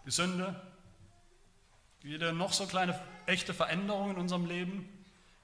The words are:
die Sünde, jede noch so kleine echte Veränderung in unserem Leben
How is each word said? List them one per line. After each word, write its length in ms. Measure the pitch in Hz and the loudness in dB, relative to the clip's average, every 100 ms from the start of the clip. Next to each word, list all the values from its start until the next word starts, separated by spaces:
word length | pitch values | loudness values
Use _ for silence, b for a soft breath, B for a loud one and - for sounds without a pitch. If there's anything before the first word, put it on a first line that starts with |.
| 139 | -2
die 60 | |
Sünde, 500 | 131 180 180 185 - - - - - - - - - - - - - - - | 2 2 2 0 -4 -12 -20 -20 -20 -20 -20 -20 -20 -20 -20 -20 -20 -20 -16
jede 320 | 139 151 165 | -10 0 0
noch 200 | 165 190 | 2 2
so 140 | - 190 | 2 2
kleine 320 | 180 180 175 - - - | 2 2 0 -6 -10 0
echte 280 | 180 - 180 | 0 0 0
Veränderung 560 | 160 160 202 202 202 | 2 2 2 0 0
in 60 | 190 | 0
unserem 280 | 180 180 170 | 0 2 0
Leben 600 | 175 180 196 180 - B B B B | 0 -2 -4 -8 -16 B B B B